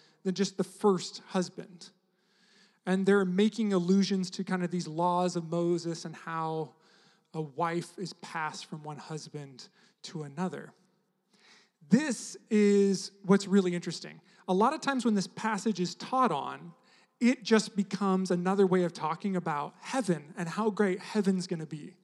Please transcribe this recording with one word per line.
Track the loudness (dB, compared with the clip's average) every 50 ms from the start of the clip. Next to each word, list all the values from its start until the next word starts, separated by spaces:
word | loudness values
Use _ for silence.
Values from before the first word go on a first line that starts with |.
| _ _ _ _
then | -4 -4 0
just | 0 -2 -2 0
the | -4 -6
first | -6 -4 2 4 4 4 4 0 -8 -14 -16 -14 -4
husband. | -2 -2 -2 -2 -6 -14 -16 -16 -16 -20 -20 -20 _ _ _ _ _ _ _ _ _ _ _ _ _ _ _ _ _ _ -2
And | 0 0 2 4
they're | 6 6 6 4
making | 2 2 4 2 2 2 0 0 2 2
allusions | 2 4 6 6 6 6 4 2 0 -2 -4
to | -4 -8 -4
kind | -2 -2 -2 -2
of | -2
these | -2 -4 -4
laws | -4 -2 0 2 2 4 4 2 2 0
of | -2 -4 -2
Moses | -2 0 2 2 0 0 -2 -4 -8 -6 -8
and | -12 -12
how | -12 -12 -8 -6 -4 -4 -2 -4 -4 -6 -6 _ _ _ _ _ _ _ _ _ _ _ _ -8
a | -8
wife | -8 -6 -4 -2 -2 0 0 -2 -4 -6 -10 -10
is | -10 -10 -10
passed | -14 -16 -10 -6 -6 -6 -6 -6 -8 -12
from | -12 -14 -12 -12
one | -12 -14 -12
husband | -12 -10 -10 -10 -10 -12 -14 -14 -14 -14 -16 -20 -20 -20 _ _ _ _ _ _
to | -18 -12 -10 -10
another. | -10 -10 -6 -6 -6 -4 -6 -8 -14 -16 -20 _ _ _ _ _ _ _ _ _ _ _ _ _ _ -20 -20 _ _ _ _ _ 0 4
This | 4 4 4 2 -4 -4 -8 -14 -14 -16 _ 0
is | 2 4 4 6 6 6 4 4 2 -2 -4 -10 _ _
what's | 2 4 4 4 4
really | 4 4 4 4 4 -2
interesting. | -4 -6 -6 -10 -8 -12 -14 -16 -18 _ _ _ _ -4 -2
A | 2
lot | 4 4 2
of | 2 0
times | -2 -2 -2 0 2
when | 2 2
this | 2 0
passage | -2 -8 -4 -4 -2 -2 0 -2 -2 0 0
is | -2 -4 -4
taught | -8 -8 -2 2 2 2 4
on, | 2 0 -4 -6 -8 -10 -14 -18 -20 _ _ _ _ _ _ _ _ 2
it | 2 2 2 2
just | 2 4 4 4 4 2 -2
becomes | -4 -4 -2 -2 -2 0 2 2 2 2 0
another | 0 0 0 0 4 4 4
way | 6 6 4 2
of | 0
talking | -2 -4 -6 -6 -6 -4 -4 -4 -2
about | -2 -2 -2 -4 -4 -4 -6 -10 -14
heaven | -12 -4 -4 -2 0 0 -2 -2 -2 -12 -10
and | -8 -8
how | -6 -4 -2 -2 -2
great | 2 2 2 2 2 -2
heaven's | -6 -4 -2 0 2 2 2 0 -2
gonna | -4 -6 -8 -8
be. | -10 -10 -12 -12 -14 -18 _